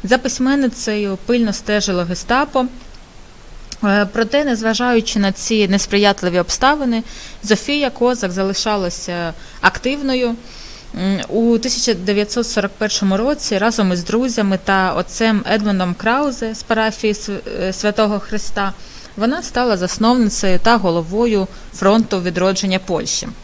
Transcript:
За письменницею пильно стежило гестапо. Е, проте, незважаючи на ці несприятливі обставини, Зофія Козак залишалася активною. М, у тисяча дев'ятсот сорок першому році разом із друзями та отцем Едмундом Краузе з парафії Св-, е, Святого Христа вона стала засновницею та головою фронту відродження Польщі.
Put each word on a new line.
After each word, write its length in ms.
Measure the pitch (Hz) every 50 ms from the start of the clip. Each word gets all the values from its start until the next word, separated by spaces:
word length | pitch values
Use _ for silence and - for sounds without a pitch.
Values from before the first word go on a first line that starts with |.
| -
За 140 | 190 240 254
письменницею 1000 | 247 262 - - 254 262 277 285 269 247 226 - - 226 214 208 208 196 190 190 -
пильно 260 | - 240 247 233 214
стежило 520 | 196 - - - 208 208 208 202 190 180 175
гестапо. 640 | 170 180 - - - 233 262 294 294 - 262 254 254 - - - - - - - - - - - - - - - - - - - - - - -
Е, 240 | 202 196 208 208 196
проте, 320 | 202 226 233 220 - 285 302
незважаючи 760 | 285 240 208 226 226 220 220 247 247 240 226 226 - - 208
на 140 | 202 196
ці 360 | 190 - - - 233 214 208 180
несприятливі 720 | 196 202 - - - 202 208 202 196 - - 180 175 180
обставини, 640 | 175 - - - - 262 294 302 277 247 233 220 226 - - - - - - -
Зофія 480 | - 208 214 196 - - 285 294 285 262
Козак 420 | - - 240 240 247 240 - 185
залишалася 1000 | 175 185 190 196 196 - - 220 214 202 190 175 175 - - - 175 175 170 165 165 - - - - -
активною. 760 | - 185 - - - 254 277 294 285 269 262 254 247 240 233 233 - - - - - - - - - - -
М, 260 | - 180 190 196 185 - -
у 300 | - 220 226 233 233 226
тисяча 360 | 233 254 247 - - 247 220
дев'ятсот 520 | 175 185 196 202 202 208 208 - 240 233
сорок 260 | - - 220 196 196 202 -
першому 380 | 220 208 - - 208 196 190
році 420 | 196 226 269 294 294 - - 214 190
разом 340 | 202 233 226 - 208 185
із 120 | 180 175 170
друзями 540 | - 214 226 254 262 233 - 208 196 190 185 -
та 280 | - 196 190 190 185
отцем 520 | 151 160 180 - - - 226 226 220 208 - -
Едмундом 420 | 208 220 208 208 196 185 185 180 175
Краузе 600 | - - 220 240 277 294 285 254 - 233 220 220
з 80 | 220
парафії 500 | - - 233 220 220 220 214 - - 214
Св-, 260 | 208 202 - - 202 185 - - - -
е, 100 | 180 190
Святого 480 | 190 - - 208 208 220 220 208 208 196
Христа 520 | - - - 202 - - - 208 196 196 196 - - - - - - - -
вона 260 | - 208 233 285 339
стала 340 | - - - 247 247 240 214
засновницею 840 | 180 180 180 - - 214 226 247 254 233 208 - - - 190 185 190
та 180 | - 226 233
головою 720 | 233 190 180 165 170 165 160 185 214 240 240 214 202 190 185 - - - - -
фронту 460 | - - 196 208 226 220 226 214 190
відродження 580 | 175 180 170 180 180 190 190 190 - 196 185 190
Польщі. 500 | 185 - 180 156 - - - - - 120 - -